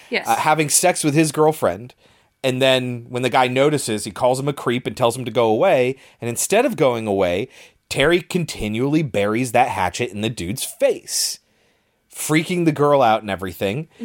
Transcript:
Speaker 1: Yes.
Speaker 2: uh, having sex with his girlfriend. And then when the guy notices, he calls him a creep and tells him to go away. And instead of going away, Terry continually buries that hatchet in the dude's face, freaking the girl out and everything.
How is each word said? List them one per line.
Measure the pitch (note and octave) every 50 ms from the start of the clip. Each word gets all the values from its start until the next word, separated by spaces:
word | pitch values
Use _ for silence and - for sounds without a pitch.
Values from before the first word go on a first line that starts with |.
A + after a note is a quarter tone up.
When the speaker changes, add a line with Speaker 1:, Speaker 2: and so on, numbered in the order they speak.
| - -
Speaker 1:
Yes. | B3 G3+ -
Speaker 2:
uh, | A2+ A2+
having | - - D#3 D#3 D#3 D#3 C#3+
sex | - - - F3+ F#3 - -
with | D#3 C3+
his | D#3 E3 D#3
girlfriend. | D3 - D#3 D#3 D#3 - - F#2+ F2 F2+ A#2+ B2+ - _ _ _ _ _ _ _ _ _ -
And | C3+ B2+ B2+ C3+
then | C3 C3 B2+ B2+ B2 B2 A#2+ A#2 B2
when | A#2+ B2 B2+
the | B2
guy | A#2+ C3+ C3 B2
notices, | B2+ C3+ C#3 D3+ D3+ C#3 - - A2 G#2 G#2
he | A#2
calls | G2 - C3 B2 C3 C3
him | C3+ C#3+
a | D3
creep | - - C3 A#2+ B2 -
and | C3+ A#2
tells | - C3 A#2 A#2
him | B2+ B2+
to | A#2+
go | A2 B2+ A#2+
away. | A2+ A2 A#2 E3 G3 E3+ C3+ B2 B2 C3 - - - _ _ -
And | A#2
instead | A#2+ - - - F#3+ G#3+ B3
of | C#4+ A3
going | C#3 D#3 C3 A#2+ A#2 A2
away, | G#2+ G2 G2 F#2+ F2 F2 F#2 A#2+ - - - - - _ _ _ -
Terry | - - C3+ D#3 E3+ F3+ D#3+
continually | - - F#3 E3 - - - A2+ G#2 G#2+ A2 B2+ C#3+ D3 D3+ D#3+
buries | B2+ - G#2 G2+ G#2 G#2+ A#2 B2+ B2 A2
that | A#2+ C3 A#2+
hatchet | G2 G2+ F#2 F2+ - - A#2+ A2
in | F#2 G2+ G#2
the | A2+
dude's | B2 - F2 E2+ A2+ - -
face, | - - - C4+ C4+ G3 B2 - - - - - - - - _ _ _ _ _ _ _ _ _ _ _ _ _ _
freaking | - - - - D3+ D#3+ E3 - F3+ F3 F3
the | E3 D#3
girl | C#3 D3 D3 D3 C#3 C3
out | A2+ A2 A2
and | G#2+ G#2
everything. | G2 E2+ G2 F#2+ F2 - A2 G2 G2+ C#3+ E3 - _ - A#3